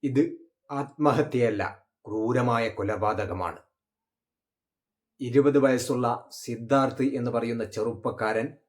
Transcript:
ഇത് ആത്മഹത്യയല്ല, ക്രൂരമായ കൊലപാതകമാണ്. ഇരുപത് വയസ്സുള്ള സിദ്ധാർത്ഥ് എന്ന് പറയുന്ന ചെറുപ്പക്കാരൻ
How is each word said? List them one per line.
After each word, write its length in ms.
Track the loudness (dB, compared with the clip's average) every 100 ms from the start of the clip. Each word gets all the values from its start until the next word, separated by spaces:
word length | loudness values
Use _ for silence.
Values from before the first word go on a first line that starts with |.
ഇത് 200 | 0 2 2 0 -18 _ _
ആത്മഹത്യയല്ല, 920 | -8 -8 2 4 4 2 2 2 0 -4 -6 _ _ -8
ക്രൂരമായ 600 | -4 0 0 2 2 0
കൊലപാതകമാണ്. 880 | -4 -4 -2 -2 -2 -4 -4 -6 -8 _ _ _ _ _ _ _ _ _ _ _ _ _ _ _ _
ഇരുപത് 360 | 2 4 6 6
വയസ്സുള്ള 440 | 4 2 0 0 0 -2 -8 -16
സിദ്ധാർത്ഥ് 680 | -10 -10 0 2 2 0 -2 0
എന്ന് 140 | -2
പറയുന്ന 320 | -2 -2 -4 -6
ചെറുപ്പക്കാരൻ 720 | -4 -4 -4 -6 -2 -2 0 -2 -8